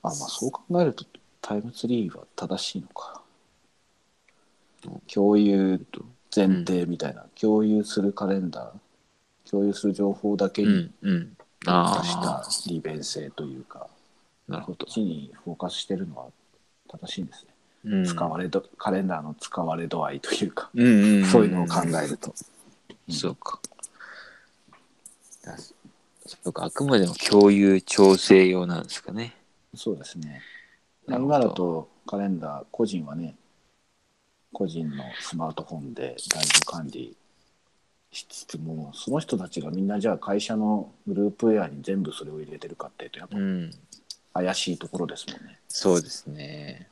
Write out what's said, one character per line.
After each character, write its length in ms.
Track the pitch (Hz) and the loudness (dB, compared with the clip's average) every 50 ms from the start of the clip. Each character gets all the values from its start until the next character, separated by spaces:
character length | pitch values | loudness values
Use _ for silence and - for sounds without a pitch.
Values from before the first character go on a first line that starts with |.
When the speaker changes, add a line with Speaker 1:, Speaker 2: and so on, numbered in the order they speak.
Speaker 1:
あ、 60 | - 170 | -6 -6
ま 20 | |
あ、 40 | 156 | -6
そ 340 | 147 139 - - - - 131 | -6 -8 -10 -8 -6 -6 -6
う 20 | |
考 120 | - - - _ 175 175 | -6 -6 -6 _ 2 2
え 40 | 175 | 2
る 80 | 147 | 2
と 120 | - - - _ _ - _ _ _ _ | 2 -2 -14 _ _ -20 _ _ _ _
タ 160 | - - 104 | -10 -6 -6
イ 40 | 104 | -6
ム 120 | 107 120 | -6 -6
ツ 140 | - - - | -10 -6 -2
リ 240 | 117 123 117 107 85 | -2 0 0 0 -4
ー 60 | - | -6
は 80 | - - _ _ | -10 -20 _ _
正 280 | - 95 85 95 92 - | -10 -6 -6 -6 -6 -6
し 140 | - - - | -6 -8 -10
い 40 | |
の 60 | - - | -12 -10
か。 340 | _ - - - - - - _ _ _ _ _ _ _ _ _ _ _ _ _ _ _ _ _ _ _ _ _ _ _ _ _ _ _ _ _ _ _ - | _ -16 -16 -14 -16 -20 -20 _ _ _ _ _ _ _ _ _ _ _ _ _ _ _ _ _ _ _ _ _ _ _ _ _ _ _ _ _ _ _ -16
Speaker 2:
う 40 | - | -14
ん。 100 | - - _ - | -14 -14 _ -6
Speaker 1:
共 240 | - 104 98 101 104 | 0 4 6 6 8
有 440 | 104 104 101 98 98 95 95 95 90 - _ - - - 113 123 _ _ _ - | 8 6 6 6 4 4 4 2 0 -4 _ -16 -16 -16 -18 -20 _ _ _ 2
前 140 | 208 - - | 4 6 6
提 380 | - 180 85 - 92 90 87 | 4 4 2 0 0 0 0
み 120 | 85 87 80 | -2 -2 -4
た 120 | - 71 | -4 -8
い 40 | - | -8
な、 80 | - | -10
Speaker 2:
う 40 | - | -16
ん。 20 | - _ - | -20 _ 0
Speaker 1:
共 220 | - 107 107 107 107 | 2 4 4 4 4
有 200 | 107 107 107 104 | 4 4 2 2
す 180 | - - 107 | 0 -2 0
る 100 | 98 101 | 0 0
カ 140 | 98 - 104 | 0 -2 -2
レ 120 | 95 98 98 | 0 0 0
ン 120 | 92 85 | -2 -4
ダ 220 | 76 - - - - - _ _ _ _ _ _ _ _ _ _ _ _ _ | -6 -8 -12 -14 -16 -20 _ _ _ _ _ _ _ _ _ _ _ _ _
ー、 40 | - | -4
共 140 | - 101 101 | -2 0 2
有 80 | 101 | 2
す 140 | 98 - - | 0 0 -2
る 60 | 104 | -2
情 200 | 92 92 101 98 | 0 0 0 -2
報 240 | 101 - - 104 104 | -2 -2 -2 -2 0
だ 140 | 95 101 95 | 0 0 -2
け 120 | - - | 0 0
に 60 | 104 107 | 2 4
Speaker 2:
う 20 | |
ん、 200 | 101 92 85 - - _ | 4 2 2 -4 -10 _
う 120 | - 98 92 | -2 0 0
ん。 220 | 85 85 - - _ - _ _ _ - | 0 -2 -6 -14 _ -20 _ _ _ -2
あ 260 | 85 90 87 87 85 | 2 4 4 4 4
ー。 40 | 87 | 2
Speaker 1:
特 460 | 87 87 87 87 87 87 80 69 64 - | 0 0 -2 -4 -2 -2 -4 -4 -4 -4
化 60 | - | -6
し 140 | - - - | -6 -6 -4
た 40 | - | -6
利 100 | 87 80 | -6 -6
便 240 | 78 80 78 76 71 | -6 -8 -10 -8 -8
性 260 | - - 71 71 69 | -8 -8 -8 -10 -12
と 140 | - - 78 | -10 -10 -10
い 160 | 69 65 65 | -10 -10 -14
う 40 | 64 | -16
か、 240 | _ - - 62 - _ _ _ _ _ _ _ _ _ _ _ - | _ -18 -18 -18 -18 _ _ _ _ _ _ _ _ _ _ _ -12
Speaker 2:
な 100 | 92 85 | -10 -10
る 60 | - | -10
ほ 80 | - | -10
ど。 120 | 87 _ - | -10 _ -12
Speaker 1:
こ 20 | - | -8
っ 20 | |
ち 80 | - 113 | -4 -2
に 300 | 107 92 80 76 71 67 - - _ | -2 -2 -2 -6 -10 -14 -18 -16 _
フ 80 | 87 | -14
ォ 20 | 82 | -10
ー 20 | |
カ 140 | - - - | -8 -8 -8
ス 40 | - | -8
し 120 | - - | -8 -6
て 100 | - 98 | -6 -4
る 120 | 90 95 85 | -4 -4 -8
の 80 | 71 | -10
は 100 | 64 65 64 _ _ _ _ _ _ _ _ _ _ _ _ | -14 -16 -18 _ _ _ _ _ _ _ _ _ _ _ _
正 180 | - 165 - | -18 -16 -14
し 120 | - - - | -10 -8 -8
い 40 | |
ん 40 | - | -8
で 80 | - - | -10 -12
す 100 | - - | -18 -20
ね。 100 | _ _ _ _ _ _ _ - | _ _ _ _ _ _ _ -6
Speaker 2:
う 120 | 107 104 95 | -2 0 0
ん。 40 | 92 | 0
Speaker 1:
使 240 | 90 85 82 85 82 | 0 0 -2 -4 -4
わ 100 | 82 85 | -4 -4
れ 100 | 92 90 | -6 -2
ど-、 160 | - 98 - - - | -2 -2 -4 -4 -18
カ 140 | _ - 107 | _ -4 -2
レ 100 | 95 95 | 0 0
ン 60 | 95 | 0
ダ 140 | 92 87 78 | -2 -2 -4
ー 20 | |
の 120 | 73 76 76 | -6 -10 -12
使 300 | - - - - - 85 | -12 -12 -10 -6 -4 -4
わ 120 | 82 82 | -2 -4
れ 100 | 82 82 | -4 -4
度 180 | 78 - - - | -6 -4 -4 -4
合 100 | - - | -4 -4
い 60 | 69 | -8
と 120 | - - - | -6 -4 -2
い 120 | - - | -2 -2
う 60 | 87 | -4
か、 180 | - - - - - | -4 -8 -10 -6 0
Speaker 2:
う 80 | 120 | 4
ん 40 | 120 | 6
う 20 | 123 | 8
ん 20 | |
う 160 | 113 104 101 | 8 8 8
ん 160 | 107 104 101 | 8 6 6
う 40 | 95 | 6
ん。 0 | |
Speaker 1:
そ 140 | 92 - 120 | 6 8 6
う 40 | 107 | 6
い 40 | - | 6
う 20 | |
の 100 | 92 90 87 | 4 0 0
を 20 | |
考 160 | 85 82 85 82 82 82 82 | 0 0 0 0 0 -2 -2
え 60 | - | -2
る 100 | - - - | -4 -6 -8
と。 160 | - - - - - _ _ _ _ - _ _ _ _ - _ _ - | -10 -14 -14 -14 -18 _ _ _ _ -20 _ _ _ _ -20 _ _ -10
う 20 | |
ん。 40 | 82 | -8
Speaker 2:
そ 160 | 76 - - | -4 -4 -6
う 60 | - | -6
か。 240 | _ - - - - - - - - - - _ _ - - - - - - - - _ _ _ _ _ _ - - _ _ _ _ _ - - _ _ - - - - | _ -10 -10 -10 -10 -14 -20 -18 -16 -18 -18 _ _ -20 -20 -18 -20 -20 -20 -20 -20 _ _ _ _ _ _ -20 -20 _ _ _ _ _ -20 -20 _ _ -20 -20 -20 -18
あ、 100 | - - | -18 -16
そ-、 180 | - - - - _ _ - _ _ _ _ _ _ - - - _ - | -16 -18 -20 -20 _ _ -20 _ _ _ _ _ _ -20 -20 -20 _ -10
そ 60 | - | -8
う 20 | |
か、 120 | - - - | -8 -6 -8
あ 60 | - | -8
く 140 | - - 143 | -4 -2 2
ま 140 | 143 131 110 | 4 6 6
で 80 | 95 | 6
も 80 | 87 82 | 4 2
共 360 | - - - - 101 101 101 | -2 0 6 10 10 10 10
有 300 | 101 98 101 98 95 92 | 10 8 8 6 6 4
調 360 | - - - - 101 95 95 | 2 0 6 8 10 10 10
整 300 | 92 - - 98 95 95 | 8 8 8 10 10 10
用 200 | 92 92 90 90 | 8 4 0 0
な 140 | 87 87 82 | -2 -2 -4
ん 20 | 85 | -4
で 60 | - | -8
す 120 | - - | -12 -12
か 100 | - - | -12 -10
ね。 220 | 90 107 117 120 - _ _ _ _ _ _ _ - | -8 -8 -8 -8 -12 _ _ _ _ _ _ _ -18
Speaker 1:
そ 180 | - - 113 | -10 -6 -6
う 40 | 95 | -6
で 80 | 73 69 | -6 -10
す 140 | - - 87 | -16 -14 -12
ね。 240 | 78 73 71 65 - - - - - _ _ _ _ _ _ _ _ | -12 -12 -14 -16 -18 -20 -20 -20 -20 _ _ _ _ _ _ _ _
Speaker 2:
な 100 | - 131 | -6 -4
る 60 | 123 | -2
ほ 60 | 131 143 | 0 2
ど。 20 | |
Speaker 1:
ま 60 | 147 | 4
あ、 20 | 139 | 4
今 80 | 123 - | 4 2
だ 60 | - | 2
と 340 | - 90 87 82 80 78 - _ _ _ | 0 -2 -2 -2 -4 -6 -10 _ _ _
カ 120 | - - 101 | -8 -6 -4
レ 80 | 101 | -2
ン 140 | 98 95 85 | -2 -2 -4
ダ 220 | 78 76 71 69 | -4 -8 -10 -12
ー、 20 | - _ | -12 _
個 140 | - - 117 | -4 -2 -2
人 220 | 101 101 87 76 | -2 -2 -6 -6
は 80 | 71 76 | -6 -10
ね、 180 | 82 85 76 - _ _ _ _ _ _ _ _ _ _ _ _ _ _ _ _ _ _ _ _ _ _ _ | -10 -10 -10 -12 _ _ _ _ _ _ _ _ _ _ _ _ _ _ _ _ _ _ _ _ _ _ _
個 140 | - - 101 | -8 -6 -6
人 220 | 87 80 82 80 76 | -6 -6 -6 -8 -6
の 160 | 71 71 67 64 - - | -8 -10 -12 -12 -14 -12
ス 160 | - - 87 | -12 -10 -8
マ 140 | 82 82 78 | -8 -8 -8
ー 20 | |
ト 100 | 78 - | -8 -10
フ 140 | 80 - - | -12 -12 -12
ォ 40 | 78 | -12
ン 140 | 71 69 - | -12 -12 -12
で 220 | - 67 64 62 62 - - | -10 -10 -10 -10 -12 -4 -4
だ 100 | - - | -2 0
い 40 | - - - - | 0 2 2 2
ぶ 60 | - | 2
管 220 | - - 85 78 69 | 0 -6 -8 -10 -10
理 260 | - - 62 57 - _ _ _ _ _ _ _ _ _ _ _ _ _ _ _ _ _ _ _ | -10 -12 -14 -14 -16 _ _ _ _ _ _ _ _ _ _ _ _ _ _ _ _ _ _ _
し 140 | - - - | -16 -16 -16
つ 200 | _ - - - | _ -18 -18 -16
つ 120 | - - - | -14 -12 -10
も、 340 | 76 80 80 78 76 71 - | -10 -8 -8 -10 -10 -12 -14
そ 160 | - - - | -12 -6 -4
の 100 | 127 156 | -4 -4
人 180 | 156 - - 101 | -2 -2 -4 -4
た 100 | 90 87 | -4 -6
ち 120 | - 85 | -10 -10
が 100 | 76 - | -8 -6
み 120 | 87 92 | -4 -2
ん 40 | 98 | -2
な 140 | 98 104 104 | 0 0 0
じ 80 | 98 113 | 0 0
ゃ 40 | |
あ 60 | 95 - | 0 0
会 220 | - - 98 104 | -2 -2 -2 -2
社 160 | 104 - 113 | -2 -2 -2
の 340 | 110 107 107 107 104 90 - - _ _ | 0 2 2 0 0 -2 -6 -16 _ _
グ 80 | 104 98 | -4 0
ル 140 | 95 101 104 | 0 0 0
ー 20 | |
プ 180 | 101 _ - 113 | 0 _ 2 4
ウ 20 | |
ェ 120 | 110 104 95 | 4 4 2
ア 40 | 78 | -2
に 140 | 71 71 | -6 -10
全 200 | 69 - 98 98 | -6 -4 -2 -2
部 100 | 92 - | -2 -4
そ 120 | - - 80 | -6 -10 -14
れ 60 | 78 | -12
を 100 | 76 78 | -12 -12
入 100 | 76 76 | -12 -14
れ 80 | 78 - | -14 -16
て 80 | - | -14
る 80 | 85 - | -16 -14
か 140 | _ - - | _ -14 -16
っ 20 | |
て 140 | _ _ - | _ _ -18
い 20 | - | -16
う 20 | |
と、 80 | - - | -16 -18
や 60 | - | -16
っ 20 | - | -8
ぱ 100 | 104 104 | -6 -4
Speaker 2:
う 20 | |
ん。 300 | 98 95 95 90 85 82 82 - _ _ - _ _ _ - _ _ _ _ | -2 -2 -2 -2 -4 -8 -12 -18 _ _ -20 _ _ _ -20 _ _ _ _
Speaker 1:
怪 200 | 90 90 185 - | -2 -2 -2 -2
し 180 | - - 95 | -2 -4 -4
い 60 | 87 - | -6 -8
と 100 | - - | -8 -10
こ 100 | - 92 | -6 -6
ろ 80 | 87 | -6
で 100 | 78 - | -6 -8
す 100 | - - - | -12 -12 -14
も 80 | - - | -14 -16
ん 80 | - | -18
ね。 120 | - - _ _ _ | -20 -20 _ _ _
Speaker 2:
そ 240 | - - - 101 90 | -10 0 2 4 4
う 80 | 87 | 4
で 60 | 76 - | 2 -2
す 180 | - - - | -12 -14 -12
ね。 600 | - 73 76 71 73 78 76 73 - - 87 - _ | -14 -14 -14 -14 -14 -14 -14 -14 -16 -16 -18 -20 _